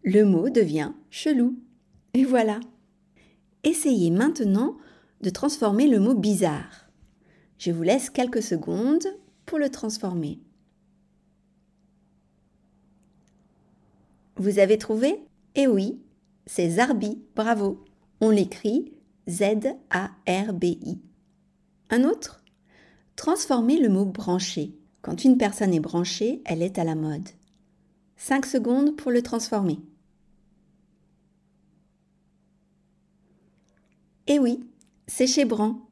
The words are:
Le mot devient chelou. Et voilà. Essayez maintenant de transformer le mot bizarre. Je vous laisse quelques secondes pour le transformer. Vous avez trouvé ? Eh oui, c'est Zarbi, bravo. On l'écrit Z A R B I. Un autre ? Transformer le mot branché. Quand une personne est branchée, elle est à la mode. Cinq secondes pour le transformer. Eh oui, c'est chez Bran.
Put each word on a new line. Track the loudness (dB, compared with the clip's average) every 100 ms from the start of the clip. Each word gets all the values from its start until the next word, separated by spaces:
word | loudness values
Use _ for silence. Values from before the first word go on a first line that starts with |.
Le | 4 4 6
mot | 4 2
devient | 2 2 0 -4 -10 _
chelou. | -6 -2 2 0 -2 -14 _ _ _ _
Et | 0
voilà. | 2 2 0 -2 -10 _ _ _ _ _ _ _ _ _
Essayez | -2 0 0 2 2
maintenant | 2 0 0 0 2 0 -4 -20 -20 _ _
de | -6
transformer | -2 -4 0 0 4 4
le | 4
mot | 4
bizarre. | 2 0 0 0 -2 -10 -20 _ _ -20 _ _ _ _ _
Je | -6
vous | -2
laisse | 2 0 0
quelques | -4 -2 -2
secondes | -4 -4 -4 -2 0 0 -2 -10 _ _ -6
pour | -4
le | -4
transformer. | -4 -10 -6 -6 -6 -6 -10 _ _ _ _ _ _ _ _ _ _ _ _ _ _ _ _ _ _ _ _ _ _ _ _ _ _ _ _ _ _ _ _ _ _ _ _ _ _ _ -4
Vous | -2 4
avez | 4 4
trouvé ? | 2 0 0 -2 -8 _ _
Eh | 0 2
oui, | 2 0 -8 -16 _ _ _
c'est | -10 -2 0
Zarbi, | 2 2 2 -2 -8 -10
bravo. | -6 -2 0 -2 -6 -14 _ _ _
On | 2
l'écrit | 4 2 -2 -2 -2 -4 -16 _ _ -12
Z | -2 0 0 -2 -8 _
A | -6 -6 -8 -4
R | -4 -4
B | -2
I. | -2 -4 -8 -12 -14 _ _ _ _ _ _ _ _
Un | 0
autre ? | 2 0 -8 -18 _ _ _ _ _ _ _ -8
Transformer | -2 -2 0 0 2 2
le | 4
mot | 2
branché. | 0 -4 -2 -2 -2 -6 -8 -12 _ _
Quand | -12 0
une | 4 4
personne | 2 0 0
est | 0
branchée, | 0 -2 -4 -2 -4 -4
elle | -6 -4
est | -4 -2
à |
la | -4
mode. | -4 -6 -6 -12 _ _ _ _ _ _ _ _ _
Cinq | -2 -2
secondes | 0 -2 0 2 2 0
pour | 0
le | 0
transformer. | 0 -6 -4 -2 0 -2 -8 _ _ _ _ _ _ _ _ _ _ _ _ _ _ _ _ _ _ _ _ _ _ _ _ _ _ _ _ _ _ _ _ _ _ _ _ _ _ _ _ _ _ _ 0
Eh | 4
oui, | 4 0 -8 _ _ _ -14
c'est | 0 2
chez | 4 2
Bran. | 2 -2 -2 -12